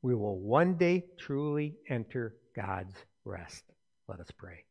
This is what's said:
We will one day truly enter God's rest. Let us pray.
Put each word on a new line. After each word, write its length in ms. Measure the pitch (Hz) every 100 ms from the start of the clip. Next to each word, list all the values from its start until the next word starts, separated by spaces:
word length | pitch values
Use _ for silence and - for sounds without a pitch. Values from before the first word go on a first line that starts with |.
We 140 | 131
will 240 | 120 104 95
one 380 | 101 127 180 175
day 280 | 196 180 175 -
truly 560 | - 139 147 147 151 151 -
enter 460 | 127 110 127 113 - _ -
God's 380 | 98 92 95 95 - _ -
rest. 360 | 92 85 - _ _ _ _ -
Let 120 | 90
us 100 | - -
pray. 280 | 87 85 _